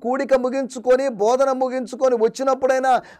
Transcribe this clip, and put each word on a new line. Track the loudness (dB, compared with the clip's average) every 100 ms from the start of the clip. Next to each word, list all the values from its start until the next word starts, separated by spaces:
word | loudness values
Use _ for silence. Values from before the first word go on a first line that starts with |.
కూడిక | -2 -2 0
ముగించుకొని, | 0 0 -4 -6 -2 2 2 2
బోధన | 0 0 2 2
ముగించుకొని | 0 -2 -4 -8 -2 0 2
వచ్చినప్పుడైనా | 0 0 -2 0 0 0 2 0 -2